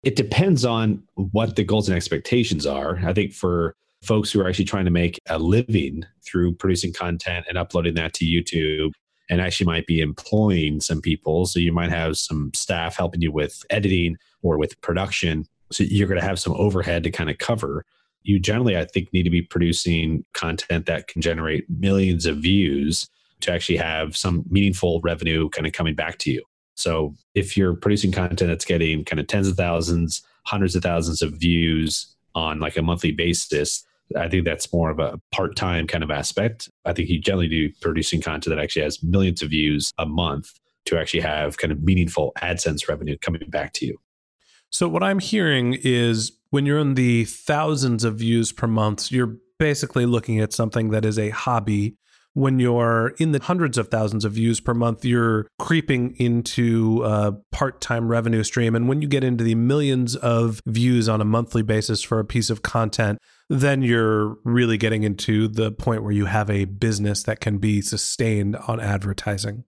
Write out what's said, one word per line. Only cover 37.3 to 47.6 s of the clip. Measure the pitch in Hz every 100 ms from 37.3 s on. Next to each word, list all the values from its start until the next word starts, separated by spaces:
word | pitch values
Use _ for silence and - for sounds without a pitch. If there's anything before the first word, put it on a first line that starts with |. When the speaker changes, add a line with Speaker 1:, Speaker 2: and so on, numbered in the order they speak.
| 95 82
Speaker 1:
do | 82 73 -
producing | 85 80 78 82
content | 80 76 80 78
that |
actually | 73 -
has | 76 -
millions | 82 95 95 82
of | 76
views | 76 76 73 - -
a | 76
month | 78 85 71 - _ _ _ -
to | 82
actually | 78 82
have | 82 76 73 -
kind | 80
of | 73
meaningful | 80 92 85 80 73 -
AdSense | 87 85 82 73 -
revenue | 73 76 71
coming | - 82 -
back | 76 71
to | - 62
you. | - _ _ _ _ _ _ _
Speaker 2:
So | - 175
what | 165
I'm | 190 196
hearing | 185 214 170 135 120 131
is | 131 123 120 113 110 _ _
when | 143 139
you're | 147
in | 143
the | 131 123 117
thousands | 110 - - 147